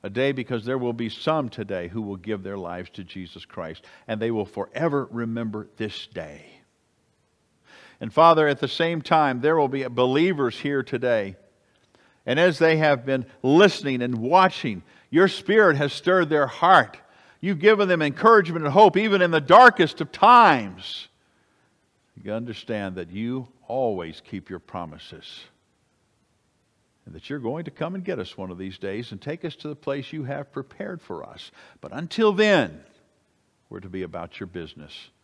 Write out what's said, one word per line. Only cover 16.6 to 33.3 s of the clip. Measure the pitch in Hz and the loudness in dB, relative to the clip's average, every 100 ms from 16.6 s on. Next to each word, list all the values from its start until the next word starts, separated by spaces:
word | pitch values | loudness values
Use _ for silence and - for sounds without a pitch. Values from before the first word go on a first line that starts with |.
| 170 180 117 - _ _ _ _ | 4 4 4 -6 _ _ _ _
You've | 180 170 | -6 2
given | 196 214 196 | 4 4 2
them | 175 | 2
encouragement | 151 135 214 220 170 165 | 0 2 6 6 4 -4
and | 147 | 0
hope, | 143 208 185 | 6 6 6
even | 220 196 | 0 2
in | 180 | 2
the | 160 | 0
darkest | 139 190 247 - 165 - | 8 10 10 8 0 0
of | 165 | -10
times. | - 208 240 214 135 101 92 - - - _ _ _ _ _ _ _ _ _ _ - | 2 8 8 8 4 -2 -12 -16 -16 -18 _ _ _ _ _ _ _ _ _ _ -18
You | 98 | -10
understand | 110 120 110 - 107 98 92 | -10 -10 -14 -10 -8 -8 -10
that | 85 | -12
you | 98 117 131 120 _ _ | -8 -8 -8 -12 _ _
always | 123 123 95 82 80 | -4 -4 -4 -8 -14
keep | _ 98 - | _ -14 -12
your | 90 | -16
promises, | _ 92 85 76 - 80 - - - _ _ _ _ _ _ _ _ _ _ _ _ _ _ _ - | _ -12 -12 -16 -20 -20 -20 -20 -20 _ _ _ _ _ _ _ _ _ _ _ _ _ _ _ -20
and | |
that | 92 - | -20 -14
you're | 143 | -10
going | 117 151 160 | -8 -8 -12
to | |
come | - 160 190 | -10 -10 -8
and | 180 | -8
get | 139 | -8
us | 92 - | -10 -12
one | 92 | -14
of | 90 | -12
these | 95 92 | -12 -10
days | 98 98 117 | -10 -10 -12
and | 101 | -14
take | 139 170 | -12 -10
us | 170 - | -12 -12
to | 151 | -16
the | 147 | -12
place | - 139 135 | -8 -8 -8
you | 160 | -12
have | 131 143 143 | -10 -10 -10
prepared | - 135 - 208 175 | -12 -14 -14 -12 -12
for | _ 82 - | _ -14 -14
us. | - - _ - _ | -20 -20 _ -20 _
But | - | -14
until | 120 170 - 220 | -12 -10 0 2
then, | 196 214 185 98 76 _ _ _ _ _ | 4 4 4 2 -6 _ _ _ _ _